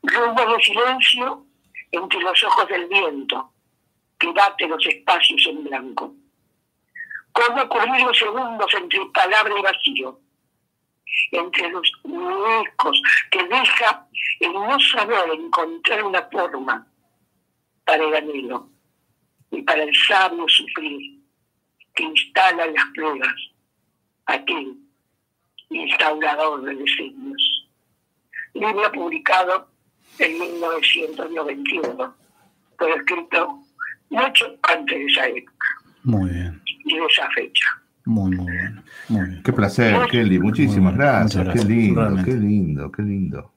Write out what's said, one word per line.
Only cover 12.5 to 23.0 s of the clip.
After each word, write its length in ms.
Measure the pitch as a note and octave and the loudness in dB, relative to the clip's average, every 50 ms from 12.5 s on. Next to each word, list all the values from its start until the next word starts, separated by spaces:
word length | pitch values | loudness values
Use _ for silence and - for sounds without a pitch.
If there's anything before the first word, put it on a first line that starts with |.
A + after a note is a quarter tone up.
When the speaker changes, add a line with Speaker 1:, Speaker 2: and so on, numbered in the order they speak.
| A3+ A3+ - - _ - - - - - C#4+ - - - - - | 0 0 -2 -4 _ -2 -2 2 2 2 2 4 2 2 2 0
Speaker 1:
que 120 | - - F3+ | -2 -2 -2
deja 600 | F3 G#3+ C4+ B3+ B3 G#3+ - A#3 A3 - - - _ _ - - - - - | 0 0 0 2 2 0 2 2 2 0 0 -8 _ _ -8 -6 -6 -4 -4
el 120 | E3+ E3+ F3 | -4 -4 -4
no 260 | G3 G3+ A3 C4+ C#4 | -4 -2 -2 2 2
saber 520 | - - - G#3 G#3 G#3 A#3 G3+ F3+ E3 D#3+ | 4 2 2 2 0 0 0 0 0 0 -2
encontrar 680 | D#3 E3 E3 - E3+ D#3+ D#3+ E3 E3+ - - A3+ G#3 G#3+ | -4 -4 -2 -2 -2 -2 -2 -6 -4 -2 -2 -2 -2 -2
una 180 | G3 F#3 F3+ F3 | -2 -2 -4 -4
forma 640 | - F3 E3 F3 - D3 C3+ C3 C3 A#2 - - _ _ _ _ _ _ _ _ _ _ _ _ _ _ _ _ _ _ _ _ | -4 -4 -4 -4 -4 -4 -8 -6 -6 -6 -6 -6 _ _ _ _ _ _ _ _ _ _ _ _ _ _ _ _ _ _ _ _
para 180 | - D3+ D#3 D#3+ | 0 2 2 2
el 120 | D#3 D#3 | 2 0
anhelo 540 | D3+ D3 D3+ D3 C#3 B2+ A#2+ B2+ A#2+ - _ _ _ _ _ _ _ _ _ _ _ _ _ _ _ _ _ | 0 -2 -4 -8 -8 -8 -8 -8 -10 -10 _ _ _ _ _ _ _ _ _ _ _ _ _ _ _ _ _
y 100 | - - - | -12 -8 -2
para 200 | - A2 A2 D3+ | 0 0 0 2
el 100 | D3 D3+ D#3+ D#3 | 2 2 2 4
sabio 400 | - G#3 F#3+ F#3+ F3+ E3+ E3+ E3 | 4 4 4 4 2 0 -2 0
sufrir 720 | D3+ - - - - - E3 D#3 D3+ C#3+ C#4 - - - _ _ _ _ _ _ _ _ _ _ _ _ _ _ _ _ | 2 2 2 2 -2 -10 -8 -8 -8 -8 -10 -14 -16 -20 _ _ _ _ _ _ _ _ _ _ _ _ _ _ _ _
que 80 | - D#3 | -6 -6
instala 640 | D#3+ D#3 - - - _ F#3+ F#3 F#3 F3 E3+ E3+ | -2 -2 -2 -2 0 _ 4 4 4 4 2 -2
las 180 | D#3+ D3+ D3+ - C#3 - | -2 0 -2 -2 -2 -2
pruebas, 420 | - | -4